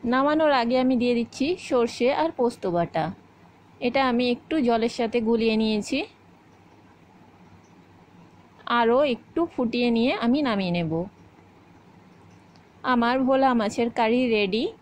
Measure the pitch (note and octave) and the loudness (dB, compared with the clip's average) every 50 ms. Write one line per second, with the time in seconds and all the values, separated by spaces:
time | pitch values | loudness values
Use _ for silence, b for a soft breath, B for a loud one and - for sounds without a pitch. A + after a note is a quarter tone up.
0 | - A#3 B3 C4 C4+ D4 D4+ D#4 D#4+ D4+ C#4+ C4 A#3 A#3 B3+ B3+ B3+ B3+ C4 A#3+ | -2 0 0 0 2 2 2 2 2 2 2 2 2 2 2 2 2 2 2 2
1 | A#3+ B3 A#3+ A#3 A#3 A3+ - - C4 D4+ F#4 - - - D4+ B3 A#3 A#3 A#3 - | 2 2 2 0 -2 -4 -4 -4 -2 -2 -2 -4 -4 -2 0 0 0 0 0 0
2 | A#3+ B3 C#4+ - D#4 E4 - - B3 A#3+ A#3+ - - F#3+ E3+ F3 E3+ E3 - E3 | 0 0 2 0 -2 -2 0 0 -2 -2 -2 -4 -6 -2 0 0 -2 0 -2 -4
3 | D#3+ D#3+ F#3+ - - - - - - - - - - - - - - B3 A#3 C#4 | -4 -4 -6 -12 -18 -20 -20 -20 -20 -20 -20 -20 -20 -20 -16 -6 -6 -2 0 0
4 | C4+ C4 A#3+ A#3+ B3 B3 A#3+ B3 - - D#4 D#4+ C4 A#3+ A#3 A3+ A3 A#3 - - | 0 2 0 0 0 0 -2 -4 -4 -4 -2 0 2 2 2 2 0 -2 -2 -4
5 | A#3 A3+ A3+ A#3+ A3+ A3 A#3 A3+ A3+ A3+ A3 A3 A3 A3 G#3+ G#3 G#3 - - C4+ | -4 -2 -2 -2 0 0 0 2 2 0 0 0 0 0 -2 -2 -4 -4 -4 -4
6 | G4 A4+ - _ - - - - _ - - - - - - - - - - - | -4 -8 -14 _ -20 -20 -20 -20 _ -20 -20 -20 -20 -20 -20 -20 -20 -20 -20 -20
7 | - _ - - - - - - - - - - - - - - - - - - | -20 _ -20 -20 -20 -20 -20 -20 -20 -20 -20 -20 -20 -20 -20 -20 -20 -20 -20 -20
8 | - - - - - - - - - - - - - - A#3+ A#3+ A#3 A3+ A#3+ C4 | -20 -20 -20 -20 -20 -20 -20 -20 -20 -20 -20 -20 -8 -4 0 0 2 2 4 2
9 | D4+ C#4+ A#3 A3 - - - D#4+ E4+ E4+ - - B3+ A3+ - A#3+ A#3+ A#3+ A#3 A3+ | 2 2 0 -4 -8 -8 -4 -4 -4 -2 -2 -4 -4 -2 0 0 0 2 2 2
10 | A3+ C4 E4+ - A3+ A#3 B3 D4+ D4 B3+ G#3+ G3 F#3+ F3+ F3 F3 E3+ D#3 D#3+ E3 | 2 0 0 0 0 0 0 0 0 0 -2 -2 -2 -2 -2 -2 -2 -2 -4 -4
11 | F3+ G3+ - - - - - - - - - - - - - - - - - - | -6 -8 -12 -20 -20 -20 -20 -20 -20 -20 -20 -20 -20 -20 -20 -20 -20 -20 -20 -20
12 | - - - - - - - - - - - - - - - - - B3 B3+ A#3+ | -20 -20 -20 -20 -20 -20 -20 -20 -20 -20 -20 -20 -20 -20 -20 -10 -4 -2 0 0
13 | A#3 A#3 B3 C4 C4 B3 C4+ C4+ C4+ C4+ B3+ A#3 G#3+ G#3 G#3+ - A#3 A#3+ - - | 0 0 0 0 0 2 2 2 4 2 2 2 0 -2 -2 -2 -4 -2 0 0
14 | A#3 A3 A#3 B3 C4 A#3+ A3+ G#3+ G#3 F#3+ F#3 A3 C#4 G#4+ - - | 0 2 2 2 2 2 2 0 0 0 0 -2 -2 -4 -6 -10